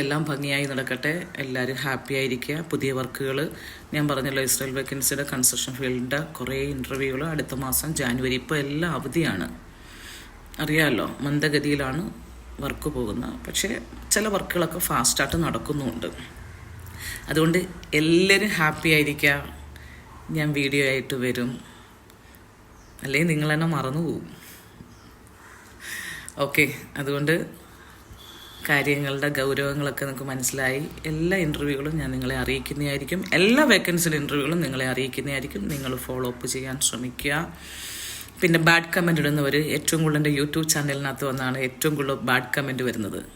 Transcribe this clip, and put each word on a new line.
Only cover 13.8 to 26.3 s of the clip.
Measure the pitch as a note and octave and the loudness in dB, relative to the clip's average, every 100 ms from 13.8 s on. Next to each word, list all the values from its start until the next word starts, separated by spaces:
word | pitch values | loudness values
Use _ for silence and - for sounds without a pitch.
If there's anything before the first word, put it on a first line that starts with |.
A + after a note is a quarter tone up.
| - - - G#3 | -8 -10 0 2
ചില | G#3+ G3 | 4 0
വർക്കുകളൊക്കെ | - F3+ E3 E3+ - | 0 0 0 0 0
ഫാസ്റ്റായിട്ട് | C#3 B2+ - C3+ E3 D3 | 2 2 2 2 2 2
നടക്കുന്നുമുണ്ട്. | A#2 - D3 C3 - - - - - - - - - - - - - - | 0 -2 -2 -2 -4 -8 -8 -14 -14 -16 -16 -16 -16 -14 -12 -10 -10 0
അതുകൊണ്ട് | D3 E3 D#3+ - - - D3+ | 4 6 4 0 -8 0 2
എല്ലാവരും | D#3 E3+ F#3+ F#3+ G#3 F3 | 6 6 8 6 4 4
ഹാപ്പി | D#3 D#3 D#3+ D#3 | 2 4 4 6
ആയിരിക്കുക. | D3 C#3+ D3 C#3+ - - - - - - - - - D#3 | 4 4 4 4 -2 -12 -16 -16 -16 -18 -18 -16 -4 0
ഞാൻ | D3+ C#3+ | 2 2
വീഡിയോ | C#3 C#3+ C#3 | 2 2 2
ആയിട്ട് | C3+ - C3+ B2+ | 0 -2 0 0
വരും, | A#2+ A#2+ A#2+ - - - - - - - - - - - - - - | 0 -2 -4 -12 -20 -20 -20 -20 -20 -20 -20 -20 -20 -20 -20 -20 -8
അല്ലെങ്കിൽ | C#3 C#3 E3+ | -2 2 4
നിങ്ങൾ | D3+ D3+ | 4 2
തന്നെ | D3+ E3 D3 | 2 2 2
മറന്നു | C3 D3 D#3+ | 0 0 -2
പോവും. | A#2 - - - - - - - - - - - - - - - - - - - - - | -2 -6 -16 -18 -20 -20 -20 -20 -20 -20 -20 -20 -20 -20 -20 -20 -16 -12 -10 -8 -10 -10